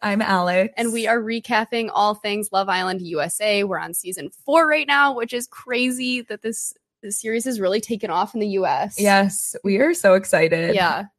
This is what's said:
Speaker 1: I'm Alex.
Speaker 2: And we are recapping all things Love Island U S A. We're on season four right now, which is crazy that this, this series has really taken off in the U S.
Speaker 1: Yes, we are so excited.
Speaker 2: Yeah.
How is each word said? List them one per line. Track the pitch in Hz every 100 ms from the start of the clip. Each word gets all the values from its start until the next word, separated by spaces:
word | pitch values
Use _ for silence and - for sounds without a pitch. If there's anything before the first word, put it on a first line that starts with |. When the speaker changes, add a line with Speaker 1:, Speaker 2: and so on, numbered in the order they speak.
Speaker 1:
I'm | 208 202
Alex. | 214 190 180 180 220 -
Speaker 2:
And | 233
we | 226 220
are | 233
recapping | 220 226 - 226 226 233 226
all | - 208
things | 208 208 208 202
Love | 190 196
Island | 185 185 185
U | 175 160
S | 151 -
A. | 214 202
We're | 202 170
on | 165
season | 170 180 185 147 - -
four | 320 311
right | 302 277
now, | 285 285
which | 240 233
is | 247 240
crazy | - 254 247 254 254 254 247
that | 233 208
this, | 226 220 - - _ _
this | 202 -
series | 220 226 247
has | 226
really | 185 214
taken | - 226 208
off | 170 208
in | 226
the | 208
U | 196 180
S. | 135 202 -
Speaker 1:
Yes, | 208 196 196 - - -
we | 202 196
are | 294
so | 339 202
excited. | 190 196 170 165 165 170 202
Speaker 2:
Yeah. | 175 156 202